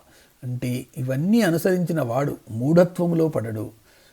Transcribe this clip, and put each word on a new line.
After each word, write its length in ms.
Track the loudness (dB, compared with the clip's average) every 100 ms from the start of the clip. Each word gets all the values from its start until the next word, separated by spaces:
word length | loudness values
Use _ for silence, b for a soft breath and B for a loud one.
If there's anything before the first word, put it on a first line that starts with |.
| -14 b b b
అంటే 440 | -10 -6 -6 -6 -8 -8
ఇవన్నీ 440 | -4 -2 2 4
అనుసరించిన 600 | 4 2 2 0 0 -2
వాడు 340 | -2 -2 -2 -4 -8
మూఢత్వములో 760 | -4 2 4 4 2 0 2 0
పడడు. 380 | 0 -4 -6 -8 -12 _ b b